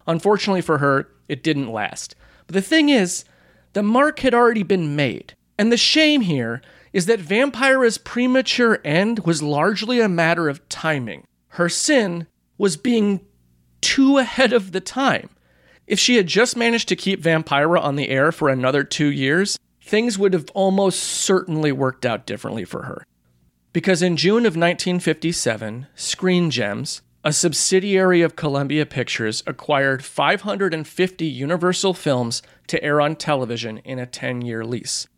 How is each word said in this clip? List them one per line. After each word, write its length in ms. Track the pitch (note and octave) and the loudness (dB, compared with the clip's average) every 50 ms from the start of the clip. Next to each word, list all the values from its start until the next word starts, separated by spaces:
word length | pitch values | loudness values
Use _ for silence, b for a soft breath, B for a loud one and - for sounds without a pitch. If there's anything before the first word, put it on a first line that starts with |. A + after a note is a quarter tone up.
| _ | _
Unfortunately 540 | - E3 E3 - G3+ G#3+ G3 - G#3 G3 F#3 | -4 -2 0 2 2 2 2 2 0 -2 -2
for 180 | E3 - D#3+ C#3+ | 0 0 0 2
her, 300 | C#3+ C#3+ C3+ C#3 - - _ _ _ - | 2 2 2 0 -2 -4 _ _ _ -10
it 140 | D3+ C3 - | -10 -4 -2
didn't 300 | E3 D#3 C#3+ C#3 A2+ A2+ | -2 -2 -2 -4 -4 -4
last. 420 | A2 G#2 E2+ - - - - - b b b b b b | -4 -6 -6 -6 -10 -14 -14 -16 b b b b b b
But 60 | - D#3+ | -6 -4
the 80 | F#3+ | -4
thing 300 | F#3+ - D#4 D#4+ D4+ D4 | -2 2 2 2 4 4
is, 340 | C#4+ B3 F#3+ F3 - - b b b b b b b b b b - | 4 4 2 0 -2 -6 b b b b b b b b b b -4
the 100 | - G#3 | -2 0
mark 380 | G#3 A3 B3 C#4+ D4+ D4+ - | 2 2 2 2 2 0 0
had 140 | - C4 A#3+ | 0 2 4
already 280 | A#3+ A#3+ A#3 A#3+ A3 G3+ | 4 4 4 4 2 0
been 320 | D#3 G3+ F#3 E3 D3+ C#3+ | 0 0 0 0 0 -2
made. 400 | D3 C#3+ B2+ F#2 B1 - - - _ _ _ _ - | 0 -2 -2 -2 -6 -10 -16 -20 _ _ _ _ 0
And 140 | G#3 A3+ A#3+ | 2 2 2
the 60 | A#3 | 2
shame 420 | - - - D#4 D#4 D4+ D4+ C#4+ | 2 2 4 4 4 4 4 4
here 400 | A3+ F3+ D#3+ C3+ A#2 A2+ A#2 A2+ b b b b b b b | 2 2 0 0 -2 -2 -6 -8 b b b b b b b
is 140 | G3 F3 | -2 0
that 140 | F3 A3+ A3 | 0 0 0
Vampira's 760 | F3 D3 F#3+ A3 C4+ C#4+ A#3 A3+ B3+ C4+ C4+ C4 B3+ A#3 G#3+ | 0 -2 0 0 0 0 0 0 2 2 4 4 4 2 0
premature 840 | - - - - A#3+ B3 B3+ B3+ C4 B3+ - - - B3 A3+ G#3+ - - | -2 -6 -8 -2 0 0 2 2 2 2 2 0 2 2 2 2 2 0
end 360 | D3 D3 E3 G3 A3 A#3 G#3+ | 0 2 2 2 2 0 -2
was 220 | F3+ E3+ E3 D3+ D3+ | 0 0 0 0 0
largely 580 | D3 D3 C#3+ D#3 G3 A3 F3+ A3 G#3+ B3+ A#3+ | -2 0 0 2 0 0 -2 -2 0 2 2
a 80 | A3+ G#3 | 2 2
matter 420 | F3+ E3 E3+ E3 E3+ F3 E3+ D3+ | 2 2 2 2 2 2 0 -2
of 180 | C#3 D3+ - - | -4 -6 -10 -14
timing. 560 | - - - D#3+ D#3 C#3 B2 A2+ F2+ C#2+ - _ _ _ _ _ | -10 -6 -4 -2 -2 -2 -4 -6 -10 -12 -16 _ _ _ _ _
Her 220 | - - E3+ E3+ | -4 -2 -2 0
sin 560 | - - - - D4+ C4 A3 F#3+ E3+ E3+ E3 - _ _ _ _ _ - | 0 -2 0 2 4 4 2 2 -2 -6 -8 -10 _ _ _ _ _ -2
was 180 | G3+ G3 D#3+ | 0 0 0
being 440 | D3+ - B3 A#3+ A3+ G#3 G3+ G3+ F#3 - _ _ _ _ _ _ _ _ _ _ _ | 0 0 0 2 2 2 2 0 -2 -4 _ _ _ _ _ _ _ _ _ _ _
too 380 | - - - - C4+ C4+ C#4 C#4 | -4 0 2 4 4 6 6 4
ahead 340 | B3+ A3 - - C4+ A#3+ A#3 | 2 2 2 2 2 4 4
of 200 | A#3+ F#3+ F#3+ D#3+ | 2 0 -2 -4
the 80 | F#3 | -6
time. 500 | - - - B3 C#4 C4 D#3+ F#2+ - - _ b b b b b b b b b b | -6 -6 -6 -2 0 0 0 0 -4 -10 _ b b b b b b b b b b
If 120 | - - F#3 | -4 -2 0
she 180 | - - B3 | 2 4 4
had 100 | A#3 G3 | 4 2
just 300 | E3 C#3 F#3 A#3 B3 - | 2 2 2 2 2 0
managed 320 | A#3 A#3 A#3 A#3 A#3 A3+ - | 0 0 0 0 0 0 -2
to 80 | F#3 | -4
keep 260 | F3 - G3 G3 F#3 D#3 | -2 -2 -2 -2 0 0
Vampira 580 | E3 E3 D#3+ D#3 - C#3+ C#3 D3 D#3+ F3 F3 - | 2 2 2 0 0 0 2 2 4 2 2 2
on 140 | D3 C#3 | 0 -2
the 140 | C#3+ C#3+ - | -2 -2 -2
air 200 | C3 C3+ C#3 D#3 | 0 2 2 2
for 180 | E3 - D#3 D3 | 0 0 0 0
another 360 | C3+ C3 B2+ C3 C3+ C#3+ C3+ | 0 2 0 0 2 0 0
two 260 | - - - D3+ D3 | -2 -2 -2 0 0
years, 480 | C#3+ C#3+ C3+ C3 D3 F3 G3 G3+ - - _ _ _ _ | 0 0 0 0 0 0 0 -2 -4 -8 _ _ _ _
things 380 | _ - - G#3+ A3+ A#3+ G#3+ F#3+ | _ -2 0 0 0 0 0 0
would 160 | G3 G3 F#3+ | 2 2 2
have 160 | F3 D3 - - | 0 -2 -4 -4
almost 460 | G3 F#3+ F#3+ F#3+ F#3+ G3 F#3+ F3+ - - | -2 0 2 2 2 2 2 0 -2 -4
certainly 720 | - - - - - G3 F#3 F#3 - D#3+ D#3 D#3 D3+ C3+ | -6 -6 -4 0 0 0 0 0 -2 -2 -2 0 0 0
worked 320 | C3 C3+ C3 B2+ - - | 0 0 -2 -2 -2 -2
out 220 | B2 A2+ G#2 - | -2 -2 -4 -4
differently 380 | - G#2+ G#2 - G#2+ G#2 A2 F#2 | -8 -8 -8 -8 -8 -8 -8 -8
for 180 | - - - - | -8 -10 -10 -10
her. 220 | C3+ - - - _ _ _ _ _ _ _ _ _ _ _ _ _ - | -12 -12 -14 -16 _ _ _ _ _ _ _ _ _ _ _ _ _ -6
Because 300 | E3+ D#3+ F#3+ F#3 D#3+ F3 | -2 0 0 0 2 2
in 160 | F#3 F3 D3 | 0 0 2
June 260 | C3+ F3 G#3 A#3 A#3+ | 2 2 4 4 2
of 120 | A3 E3 | 2 2
nineteen 440 | E3 E3+ E3+ F3 - - F3+ F3+ F3+ | 2 2 0 0 0 -2 -2 -2 -2
fifty-seven, 840 | - E3 D#3 D#3+ - D#3+ E3+ - - B2 A2+ G#2+ A2 G#2+ G#2 A#2+ C3+ - _ | 0 -2 -2 -2 -2 -4 -4 -2 -2 -2 -4 -4 -6 -10 -10 -12 -14 -16 _
Screen 560 | - - - - - - F#3 F3+ F3+ F3 E3 | -12 -8 -8 -6 -4 0 0 2 2 2 0
Gems, 520 | B2+ B2+ A2+ G2+ G2+ A2 C3 E3 - - - _ _ _ - | 0 -2 -4 -4 -4 -6 -8 -8 -10 -12 -14 _ _ _ -4
a 60 | D3+ D#3 | -2 0
subsidiary 880 | - - F3 D3 - - - F#3 F#3+ F#3 G3+ G3 F#3 F#3 F#3 F3+ E3+ E3+ | 0 0 0 0 0 0 0 2 0 2 2 2 2 4 4 4 4 2
of 140 | D#3+ - | 2 0
Columbia 500 | - - D3+ C#3 C#3 C#3+ C#3 C#3+ D3+ D3+ | -4 -4 -4 -2 -2 -2 -2 -2 -2 -2
Pictures, 560 | - - C3+ B2 - - - A#2 G#2+ A2+ - - | -2 -4 -4 -4 -4 -4 -4 -4 -4 -4 -4 -6
acquired 580 | - - - - - D3+ C#3 C#3 C#3 C3+ C3 C3+ | -8 -10 -8 -4 0 0 2 2 2 0 -2 -4
five 380 | - - - D3 C#3+ F#3 G3+ - | -6 -4 0 0 2 0 0 -2
hundred 300 | G#3 G3+ G3+ G3 F#3+ E3 | -6 -4 -2 -2 -2 -2
and 140 | D#3+ D3+ | -4 -6
fifty 400 | - - - F3+ F#3 F#3 - E3+ | -6 -4 -2 -2 -2 -2 -4 -6
Universal 680 | D#3+ C3+ B2 C3+ C#3+ F3 F3 E3+ F3+ F#3 - - F#3+ F3+ | -6 -6 -6 -4 -4 -2 0 0 0 0 0 0 0 -2
films 460 | - - D#3 C#3 B2 B2 A#2 A#2+ - b b b b b - | 0 0 0 0 0 0 -2 -4 -6 b b b b b -6
to 140 | - - - | -4 -2 0
air 160 | D3 D3 D3+ | 0 2 2
on 160 | D3 D3 D#3+ | 2 2 0
television 640 | - - - D3+ C3+ B2+ A2 A#2+ A#2 A#2+ A#2 A2 A2 | -2 -2 -2 -2 -2 -2 -2 -4 -6 -6 -8 -10 -12
in 200 | - - C3+ B2+ | -12 -12 -10 -10
a 80 | B2 | -10
ten-year 580 | B2 - - - B2+ B2+ A#2+ A#2+ A#2+ A#2 A2+ A2+ | -10 -10 -8 -6 -6 -6 -6 -6 -6 -6 -6 -6
lease. 440 | A2+ B2 A2+ - - - - - - _ | -6 -6 -8 -6 -8 -8 -8 -10 -12 _